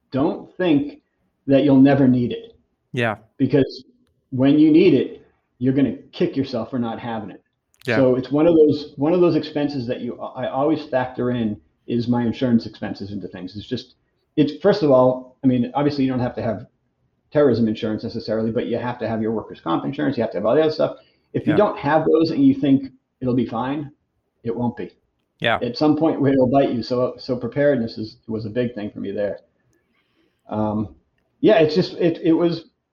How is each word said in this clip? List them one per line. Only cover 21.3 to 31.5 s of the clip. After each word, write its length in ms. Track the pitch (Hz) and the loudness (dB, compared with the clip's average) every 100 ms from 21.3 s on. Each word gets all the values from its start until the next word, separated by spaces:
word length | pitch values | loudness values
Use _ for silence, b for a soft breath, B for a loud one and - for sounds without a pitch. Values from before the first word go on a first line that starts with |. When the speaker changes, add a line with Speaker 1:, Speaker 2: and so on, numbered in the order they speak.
Speaker 1:
If 120 | - 147 | -6 0
you 60 | |
Speaker 2:
Yeah. 40 | 208 | 2
Speaker 1:
don't 200 | 208 - | 2 0
have 280 | 143 156 156 | 0 0 2
those 200 | 160 147 | 2 2
and 120 | 139 | 4
you 100 | 139 - | 4 4
think 360 | 143 135 - - _ - | 2 2 0 -16 _ -8
it'll 160 | 127 123 | -2 -2
be 100 | 113 | -2
fine, 460 | 113 127 151 139 _ _ _ _ _ | -4 -6 -6 -10 _ _ _ _ _
it 120 | 117 117 | -8 -4
won't 200 | 120 - | -4 -6
be. 160 | 87 _ _ _ _ - | -12 _ _ _ _ -6
Speaker 2:
Yeah. 180 | 113 110 | -2 -2
Speaker 1:
At 160 | 120 - | -2 0
some 180 | 151 151 | 0 2
point 220 | 156 - | 0 0
where 140 | 139 | 0
it'll 160 | 135 123 | 2 2
bite 200 | 139 139 | 2 0
you. 100 | 120 | -2
So, 320 | - 123 123 - | -4 -2 -4 -6
so 180 | - 123 | -8 -6
preparedness 600 | 120 147 147 127 113 117 | -6 0 0 0 -2 -8
is, 200 | 107 - - | -12 -12 -10
was 180 | 110 110 | -8 -6
a 40 | |
big 240 | 120 117 104 | -4 -4 -6
thing 140 | 104 | -10
for 80 | 98 | -10
me 120 | 98 | -8
there. 280 | 101 101 - _ _ _ _ _ _ _ _ _ _ - | -4 -4 -6 _ _ _ _ _ _ _ _ _ _ -8
Um, 460 | 107 107 107 101 - _ _ _ _ | -4 -2 -2 -6 -12 _ _ _ _
yeah, 200 | 170 | 4